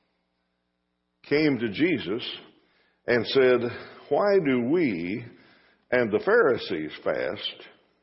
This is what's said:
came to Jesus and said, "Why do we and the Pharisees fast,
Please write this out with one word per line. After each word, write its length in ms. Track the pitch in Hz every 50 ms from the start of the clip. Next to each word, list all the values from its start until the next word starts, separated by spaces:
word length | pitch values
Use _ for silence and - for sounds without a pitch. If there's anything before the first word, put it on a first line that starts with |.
| _ _ _ _ _ _ _ _ _ _ _ _ _ _ _ _ _ _ _ _ _ _ _ _ - -
came 300 | 147 151 156 151 139 110
to 100 | 120 113
Jesus 540 | 95 107 143 185 165 113 85 82 104 123 - - - - - - _ _ _ _ _ _ _ _ _ _ _
and 180 | - 120 120 107 -
said, 420 | - 135 131 127 127 120 117 120 113 - - - - - - -
"Why 300 | 143 151 196 208 202 190 170
do 240 | 139 131 123 117 120
we 540 | 220 370 165 127 101 82 85 90 101 123 120 117 - - _ _ _ _ _ _ _ _ _ -
and 200 | - 127 123 107
the 80 | 98 104
Pharisees 720 | - 190 214 240 220 143 117 101 - - 98 80 78 76 - - -
fast, 640 | 98 78 62 64 69 98 113 - - - - - - - _ _ _ _ _